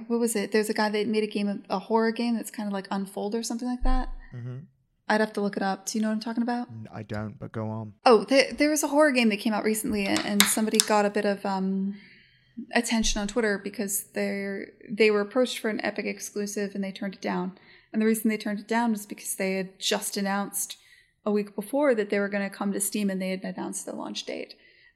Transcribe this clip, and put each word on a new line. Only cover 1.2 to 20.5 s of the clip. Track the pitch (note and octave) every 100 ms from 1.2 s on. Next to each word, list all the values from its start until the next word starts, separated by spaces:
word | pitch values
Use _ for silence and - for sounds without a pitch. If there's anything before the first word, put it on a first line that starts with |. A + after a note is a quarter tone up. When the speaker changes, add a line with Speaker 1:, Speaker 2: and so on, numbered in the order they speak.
Speaker 1:
a | G#3
game, | G#3 G3+ G3 -
a | G3
horror | F#3+ A3 A3+
game | A3+ A#3+ A3+
that's | -
kinda | - G#3
like | G3 F#3+
Unfold | G3 G3 G3 G3+
or | A#3
something | A3+ A#3 B3
like | B3
that. | C4 B3 - - -
Speaker 2:
Mm-hmm. | B2 B2 B2+ E3+ _ _ _ -
Speaker 1:
I'd | G#3+
have | G#3+
to | G#3
look | G3+ G3+
it |
up. | G3 F#3+ -
Do | A3
you |
know | A3
what |
I'm | A3
talking | A#3 A#3
about? | A#3+ A#3+ B3
Speaker 2:
N-, | A2 G#2+
I | A2
don't, | G#2+ G#2 G#2+ -
but | A2+
go | A2 G#2+
on. | A2 G#2+ -
Speaker 1:
Oh, | C4 G#3+
there, | G3 C4+ -
there | A#3 D4
was | D4+
a | D4
horror | C#4+ D4+
game | B3 A3+
that | G3+
came | A3
out | G#3
recently, | A3 G#3+ - G#3
and, | G3 G#3 G#3
and | G3+
somebody | G3+ A3+ A3 A3
got | - G#3 G3+
a |
bit | G#3
of, | G3+ G3 G3
um, | F#3+ F#3+ F#3+ G3 G3+ - - - _ _ A#3 -
attention | A#3 A#3 A3+ A3 G#3+
on | G#3
Twitter | - G#3+ G3
because | G3 G#3+ G3 - -
they're, | G#3 G3+ G3 G3 G3 - - -
they | G#3+ G#3+
were | G#3
approached | G3+ C4 B3 -
for | A3
an | G#3
Epic | G#3 G#3 G3+
exclusive, | G3+ - G#3 G3+ G#3 G3+
and | G3+
they | G3
turned | F#3+ G3+
it | -
down. | G#3 F#3 F#3 - - - _
And | A3
the | A3
reason | A3 A3
they | G#3+
turned | G#3 G#3
it | -
down | A3+ A#3
was | G#3 -
because | - - -
they | F#3+
had | F#3+ F#3+ -
just | - G3+ G3+ G#3
announced | G3 G3+ G3+